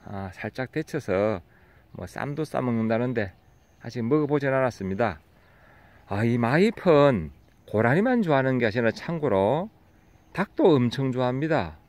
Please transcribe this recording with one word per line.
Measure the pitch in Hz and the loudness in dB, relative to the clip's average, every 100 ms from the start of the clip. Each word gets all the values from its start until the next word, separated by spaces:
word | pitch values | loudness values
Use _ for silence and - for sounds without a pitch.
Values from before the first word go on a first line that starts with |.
| - | -14
아, | 98 95 | -10 -10
살짝 | - 107 - 127 | -10 -10 -8 -6
데쳐서 | 151 160 151 107 95 107 95 - _ _ _ _ | -6 -6 -8 -2 0 0 -2 -10 _ _ _ _
뭐 | - 92 | -14 -12
쌈도 | - 135 147 151 | -10 -8 -6 -6
싸먹는다는데 | 127 127 117 110 113 123 117 95 - _ _ _ _ | -4 -2 0 0 0 0 -2 -4 -8 _ _ _ _
아직 | 120 120 | -12 -8
먹어보진 | 117 151 143 147 139 | 0 0 0 -2 0
않았습니다. | 135 131 - 95 98 113 - - _ _ _ - - - - - | 0 0 -2 -6 -2 -2 -4 -14 _ _ _ -20 -20 -20 -20 -6
아, | 101 | -2
이 | 117 120 | 0 2
마잎은 | 117 151 214 - 185 147 143 110 76 - _ _ - | 2 2 2 2 4 6 6 4 -2 -12 _ _ -4
고라니만 | 104 117 151 247 247 | 0 2 2 2 0
좋아하는 | 175 139 131 127 | 2 2 2 0
게 | 117 | 0
아니라 | 113 113 | 2 0
참고로 | - - 165 143 95 98 147 214 - _ _ _ _ _ | -2 -6 -4 0 2 2 0 -4 -12 _ _ _ _ _
닭도 | - 196 - 240 143 | -6 -6 2 4 4
엄청 | 120 139 135 | 2 -2 -4
좋아합니다. | 123 123 131 156 151 85 76 | -2 -2 -2 -2 -2 -2 -10